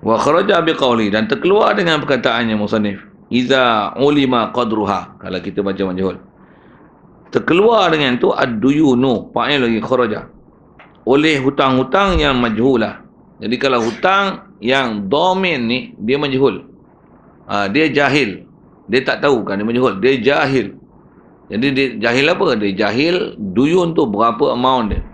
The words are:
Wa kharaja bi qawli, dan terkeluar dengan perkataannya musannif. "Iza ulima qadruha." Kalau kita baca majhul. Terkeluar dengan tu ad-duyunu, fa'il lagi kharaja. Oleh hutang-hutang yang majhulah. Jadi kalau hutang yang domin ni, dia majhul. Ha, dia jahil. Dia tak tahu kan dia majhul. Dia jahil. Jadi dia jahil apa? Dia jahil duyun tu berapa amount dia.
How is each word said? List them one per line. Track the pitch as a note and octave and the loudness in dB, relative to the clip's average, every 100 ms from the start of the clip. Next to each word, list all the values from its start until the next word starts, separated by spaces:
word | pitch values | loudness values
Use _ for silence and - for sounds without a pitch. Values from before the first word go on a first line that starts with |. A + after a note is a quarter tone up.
Wa | - | 0
kharaja | A2+ B2+ E3 G3 F#3 | 0 2 2 2 0
bi | E3 D#3 | 0 0
qawli, | C3 A#2 G#2 | 2 2 2
dan | G#2 A2 | 0 -2
terkeluar | C#3 F3 G3+ A3 | -2 2 2 2
dengan | G#3 F3 D#3 | 0 0 -2
perkataannya | D3 C3+ C3 A#2 A#2 | -2 -2 0 -2 -2
musannif. | G#2+ G#2 A2+ G#2 G2 - - - | -2 -2 -2 -2 -6 -14 -20 -4
"Iza | A#2+ B2+ C3 B2 A2 G2+ - | -2 2 2 4 2 -2 0
ulima | C#3 D3 C3+ B2 G#2 | 2 4 2 0 0
qadruha." | B2 A#2 G#2+ G2+ F#2+ F2+ - | -2 -2 0 0 -2 -6 -16
Kalau | F#2 F#2 | -10 -8
kita | F2 F2+ | -6 -4
baca | G2 F#2+ | -4 -2
majhul. | F#2+ F2+ F#2+ - - - - - - - - _ - - - | -4 -2 -4 -6 -16 -20 -20 -20 -20 -20 -20 _ -20 -20 -4
Terkeluar | B2 A2+ E3+ G#3+ A3+ F3+ | -4 0 2 4 4 2
dengan | D#3 C#3 B2 | 2 0 0
tu | - | 0
ad-duyunu, | - C3+ A2+ B2+ D3 D#3 B2 C3 A2 - | 0 -2 0 0 2 2 2 2 0 -4
fa'il | - A#2 C#3+ | -4 -2 0
lagi | A#2+ A2+ | 0 0
kharaja. | G#2+ B2+ A#2 G#2 - - - _ - - - - | 0 0 0 -4 -10 -20 -20 _ -20 -20 -20 -12
Oleh | - C#3 D#3 D3 | 0 2 2 2
hutang-hutang | C3 C#3 C3+ B2+ B2+ F#3+ G3 E3+ | 0 0 0 2 0 0 2 2
yang | D3 C3 | 2 0
majhulah. | A#2+ G#2+ B2+ B2 G#2 - - - - - | 0 0 2 2 -2 -6 -20 -20 -20 -12
Jadi | A2 B2 | -6 -2
kalau | C3+ B2 | 0 0
hutang | A2+ A2 F#3 G3 G3 - - - | 0 -2 0 2 0 -6 -16 -8
yang | A2+ C3+ B2+ G#2 G2 | 0 0 0 -4 -2
domin | C#3+ F3+ F#3 F#3 D3+ A#2 | 0 2 0 -2 -2 -2
ni, | B2 - - | -4 -6 -10
dia | G#2 | -2
majhul. | C#3 D3 C3 C3+ F2+ - - - _ - - - - - | -2 0 2 0 0 -12 -20 -20 _ -20 -20 -20 -20 -6
Ha, | G2+ G2+ | -4 -2
dia | A#2 D#3 | 0 0
jahil. | C#3 C#3+ C#3+ A#2+ F2 - - - - - | 2 2 2 0 -6 -16 -20 -20 -20 -2
Dia | A#2 | -2
tak | C3 A#2 D3 | 0 -2 0
tahu | B2+ | 0
kan | G2 G2 | -2 -4
dia | G#2+ | -2
majhul. | A#2+ B2+ F#2+ | 0 0 0
Dia | A#2+ C3+ | 0 2
jahil. | A2 D3 C#3+ C3+ G2 - - - - - - - - | 2 2 0 0 -4 -10 -20 -20 -20 -20 -20 -20 -8
Jadi | G2+ C#3 | -2 0
dia | C3+ C3+ A2+ A2+ | 0 -2 0 0
jahil | B2 D3 | 2 2
apa? | F#3+ F#3+ | 2 0
Dia | A#2 G2+ F#2+ G#2 | 0 -2 0 0
jahil | A2+ D#3 F3+ - - | 0 0 0 -4 -8
duyun | G2+ F#2 C#3+ F3+ E3+ E3 | -6 0 2 2 0 0
tu | C#3 | -2
berapa | G2 A2+ A2+ C#3+ | 0 0 2 -2
amount | B2 B2+ C3 A2 | 0 0 0 0
dia. | F#2+ - | -4 -8